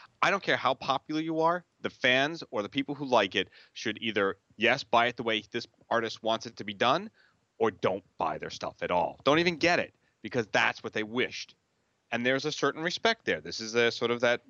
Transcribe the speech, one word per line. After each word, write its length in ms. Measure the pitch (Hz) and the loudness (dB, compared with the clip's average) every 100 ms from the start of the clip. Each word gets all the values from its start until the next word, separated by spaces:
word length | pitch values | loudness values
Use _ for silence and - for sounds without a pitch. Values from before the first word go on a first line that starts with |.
| - _ | -20 _
I 100 | 160 | 0
don't 120 | 190 | 2
care 140 | - 123 | 0 0
how 180 | 123 | 0
popular 480 | 135 135 131 - 156 | -2 -2 -4 -2 -6
you 180 | 160 160 | -2 0
are, 240 | 160 175 - _ | 2 0 -6 _
the 100 | 104 | -10
fans 540 | - 127 127 143 165 - | -2 2 4 2 -2 -6
or 120 | - | -4
the 60 | 101 | -2
people 260 | 135 139 | -4 -4
who 120 | 139 139 | -6 2
like 280 | 120 101 | 4 4
it 140 | 98 90 - - | 2 -2 -6 -20
should 260 | - 113 104 | -8 -6 -4
either, 340 | 113 104 98 92 _ - | -2 0 0 -2 _ 0
yes, 280 | 113 127 | 2 2
buy 220 | - 117 120 | 2 2 2
it 100 | 120 | 0
the 60 | |
way 200 | 117 110 110 | -2 -2 -4
this 140 | 117 113 _ _ | -8 -10 _ _
artist 340 | 113 113 - | -2 -2 -4
wants 220 | 110 113 | -2 -2
it 120 | 117 113 | -4 -12
to 80 | |
be 100 | 104 | -12
done, 360 | 98 117 156 214 - _ _ _ _ | 0 2 2 -2 -14 _ _ _ _
or 120 | 113 | 0
don't 340 | 98 110 95 - _ | 2 -2 -2 -6 _
buy 180 | 82 78 | -4 -4
their 140 | 80 | -8
stuff 240 | - - - | -8 -10 -6
at 80 | 85 | -2
all. 280 | 90 - - | 0 0 -2
Don't 140 | - 151 | 2 2
even 180 | 175 160 | 2 0
get 220 | 165 170 | 2 2
it, 160 | 87 _ _ _ | -2 _ _ _
because 240 | - 127 107 | -6 -4 0
that's 340 | 123 113 - | 2 2 0
what 100 | 113 | -6
they 120 | 107 | -4
wished. 500 | 107 120 104 - - - _ _ _ _ _ | -4 -2 -4 -4 -12 -16 _ _ _ _ _
And 160 | 117 123 | -2 0
there's 180 | 131 | 0
a 80 | 151 | -2
certain 300 | - 139 147 | 0 -2 0
respect 420 | 165 - 226 226 | -4 -2 -2 0
there. 160 | - 82 | -2 -4
This 200 | 80 85 | -4 -8
is 140 | 113 | -2
a 160 | 117 117 | 2 2
sort 200 | - 117 | 2 -2
of 100 | 120 | 2
that, 220 | 120 120 - | 2 0 -4